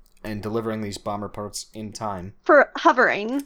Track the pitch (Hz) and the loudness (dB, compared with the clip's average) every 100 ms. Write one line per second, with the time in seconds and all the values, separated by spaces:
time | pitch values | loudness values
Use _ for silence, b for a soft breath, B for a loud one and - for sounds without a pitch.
0 | _ _ 107 107 104 113 113 110 104 98 | _ _ -10 -6 -4 -2 -2 -4 -6 -8
1 | 107 104 101 - 104 - - 110 107 - | -6 -6 -6 -8 -10 -10 -14 -12 -12 -8
2 | 110 92 92 - - 294 - - 339 254 | -6 -6 -10 -6 4 6 6 4 2 4
3 | 190 143 220 277 | 4 2 -2 -4